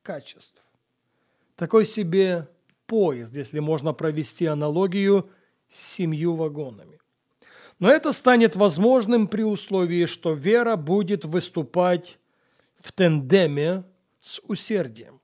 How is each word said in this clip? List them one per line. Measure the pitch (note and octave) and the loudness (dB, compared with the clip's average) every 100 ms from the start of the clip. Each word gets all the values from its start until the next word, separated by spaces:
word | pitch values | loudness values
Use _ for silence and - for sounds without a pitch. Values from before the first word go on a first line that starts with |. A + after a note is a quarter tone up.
качеств. | - D#3 - - - _ _ _ _ _ _ _ _ _ _ - | -14 -14 -16 -20 -20 _ _ _ _ _ _ _ _ _ _ -10
Такой | E3+ A3+ G#3+ | 2 2 2
себе | - F3 F#3+ F#3+ F3 D3+ _ _ _ - | -2 -2 2 2 0 -8 _ _ _ -4
поезд, | A3+ F3+ B2 A2+ C3+ | 0 0 -2 -10 -12
если | B2+ D3+ | -8 -6
можно | D3+ D#3 D3+ | -2 -2 -2
провести | - D#3+ D3+ C#3+ - E3 | -4 -4 -4 -8 -4 -4
аналогию | D3 D3+ D#3 F#3+ G3 G3 G3 F#3+ _ _ _ _ | -2 -2 -2 -2 0 2 2 0 _ _ _ _
с | - - - | -20 -16 -6
семью | E3+ D3+ E3+ D#3+ | -4 -2 -4 -2
вагонами. | D#3 D3 C#3 G2+ E2 D#2 _ _ _ _ _ - - _ | -6 -6 -12 -14 -20 _ _ _ _ _ _ -20 -20 _
Но | F#3 | 4
это | D#4 D#4+ | 4 4
станет | - B3+ A#3+ A3+ F#3 | 0 4 4 4 4
возможным | G3+ D3+ A3 C4 G#3 A#3+ G#3 | 2 4 4 4 2 0 0
при | A3 | -2
условии, | A3 G3+ - F#3+ F3 F3 E3+ | -2 -4 -4 -2 0 0 -2
что | - E3+ | -2 -4
вера | D3+ D#3 A#3 A#3 G#3+ | -2 2 2 2 -2
будет | D3 G3 F#3 G3+ D#3 | 0 0 0 -4 -4
выступать | F3 - F3 C#3+ F3+ F3+ F3 F3 _ _ _ _ _ _ _ | -6 -4 -8 -4 0 0 0 -4 _ _ _ _ _ _ _
в | - | -16
тандеме | - F3 D#3 C3 G3 E3 C#3+ D#3 F#3+ F#3 _ _ _ | 0 2 2 2 2 4 0 -4 -4 -10 _ _ _
с | - - - | -20 -18 -10
усердием. | G#3 - G#3 C#3 A2 - C3+ | -10 -4 -4 -4 -12 -20 -20